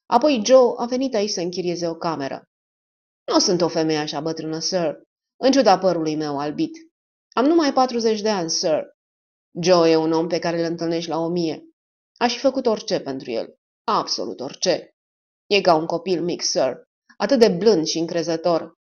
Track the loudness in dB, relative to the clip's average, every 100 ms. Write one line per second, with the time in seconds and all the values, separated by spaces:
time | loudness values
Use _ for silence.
0 | 0 2 4 2 6 6 6 2 -4 -2
1 | -2 -2 -2 -4 -6 -4 -4 -4 -6 -4
2 | -6 -6 -8 -10 -14 _ _ _ _ _
3 | _ _ -2 0 2 0 0 0 0 -2
4 | -4 -6 -6 -6 -8 -6 -4 -4 -4 -6
5 | _ _ _ _ 2 4 4 4 2 0
6 | -2 -4 -4 -4 -4 -4 -4 -6 -20 _
7 | _ _ _ 0 4 4 4 2 0 0
8 | 0 0 0 -2 -2 -2 0 0 -2 _
9 | _ _ _ _ _ -4 4 6 6 4
10 | 2 0 0 -2 -2 -2 -4 -4 -4 -4
11 | -4 -4 -2 -2 -4 -6 -14 _ _ _
12 | _ _ -2 0 -2 0 -2 -2 -2 -4
13 | -4 -8 -6 -6 -8 _ _ _ -2 -2
14 | -2 -6 -6 -8 -12 -4 -2 -2 -4 _
15 | _ _ _ _ _ 2 4 2 0 -6
16 | -2 -2 -2 -4 -4 -2 -2 -4 _ _
17 | _ -8 0 4 4 4 2 2 0 -4
18 | -2 -4 -4 -2 0 0 -2 _ _